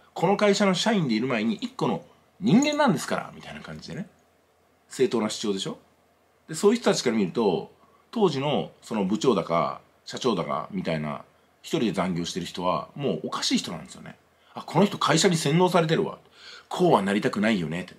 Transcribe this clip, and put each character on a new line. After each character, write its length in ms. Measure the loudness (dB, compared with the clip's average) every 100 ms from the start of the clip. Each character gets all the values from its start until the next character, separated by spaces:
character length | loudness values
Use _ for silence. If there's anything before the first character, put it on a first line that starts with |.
| _
こ 120 | -2 0
の 120 | 4
会 160 | 2
社 100 | 4
の 100 | 2
社 180 | 2 0
員 140 | 0 2
で 80 |
い 60 | 0
る 60 | 0
前 180 | -2
に 120 | -2 -2
一 180 | -6
個 140 | -4 -4
の 140 | -4 -8 _ _ -4
人 180 | 4 4
間 200 | 4 2
な 100 | 2
ん 60 |
で 40 | 2
す 60 | -2
か 100 | -6
ら」 160 | -8 -14
み 60 |
た 80 | -16
い 40 |
な 60 | -16
感 180 | -14 -14
じ 120 | -12
で 60 | -12
ね。 120 | -12 _ _ _ _ _ _ _ _
正 220 | 0 0
当 100 | 2
な 80 | -2
主 200 | -2 -4
張 40 |
で 60 | -2
し 80 | -4
ょ？ 100 | -10 _ _ _ _ _ _ -14
で、 60 |
そ 160 | 2 4
う 0 |
い 60 | 4
う 20 |
人 100 | 2
た 60 | 0
ち 60 |
か 80 | 0
ら 60 | 0
見 100 | 0
る 60 |
と、 380 | 2 2 0 -4 _ _ _ _
当 200 | 0 2
時 100 | 2
の 320 | -2 -2 -4 -10
そ 140 | -6
の 100 | -2
部 140 | 0 2
長 160 | 2
だ 100 | 2
か 380 | 2 0 -2 -6 _ _ -16
社 120 | -4
長 160 | -2
だ 100 | 0
か 240 | -2 -6 -6
み 120 | -6
た 120 | -4
い 60 | -4
な 200 | -4 -10 -14 _ _ _
一 140 | -4 0
人 40 |
で 120 | 0
残 220 | 0 -2
業 100 | -2
し 80 | -4
て 80 | -6
る 60 | -8
人 180 | -6
は 240 | -4 -4 -6 -6
も 200 | -4 -4
う 40 |
お 60 | -6
か 120 | -4
し 140 | -2 -2
い 20 |
人 120 | -2
な 80 | -10
ん 60 |
で 60 | -14
す 40 | -18
よ 40 |
ね。 160 | -20 -20 _ _ _
「あ、 80 | -16
こ 180 | -2 2
の 60 | 2
人 100 | 2
会 220 | 2 4
社 100 | 4
に 80 | 2
洗 200 | 2 4
脳 120 | 4
さ 140 | 4
れ 40 | 2
て 80 |
る 120 | 0 -2
わ。 120 | -6 _ -20 -20 -20 -8
こ 180 | 0 4
う 40 |
は 100 | 4
な 100 | 4
り 80 | 0
た 100 | 0
く 100 | 0
な 100 | 0
い 100 | 0
よ 80 | -2
ね」 140 | -6
っ 20 |
て、 100 | -10